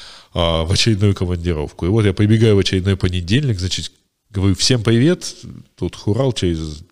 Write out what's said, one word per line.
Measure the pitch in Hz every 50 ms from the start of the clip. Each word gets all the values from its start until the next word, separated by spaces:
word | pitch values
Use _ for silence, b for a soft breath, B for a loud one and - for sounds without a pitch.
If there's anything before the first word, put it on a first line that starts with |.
| B B B B B B -
а, | 85 85 85 82 80 80
в | 78
очередную | 95 - - 120 110 95 104 101 95
командировку. | - 95 90 90 85 82 87 85 76 73 - - - 80
И | 87
вот | 104 113 104
я | 101 95
прибегаю | - 104 104 110 110 113 113 104
в | 98
очередной | 92 - - 92 90 98 98
понедельник, | 92 - 92 87 92 87 85 104 139 151 135 110 87
значит, | 92 92 - - 80 - - _ _ _ _ _ _ _
говорю: | - 101 92 101 92
«Всем | - - - 131 120 107
привет, | 117 113 117 127 160 180 175 - - - - - - 90 85 - _ _
тут | - - 87 -
хурал, | - - - 101 113 135 135 113
через | - - 90 85 80 80 78 76 78 85 -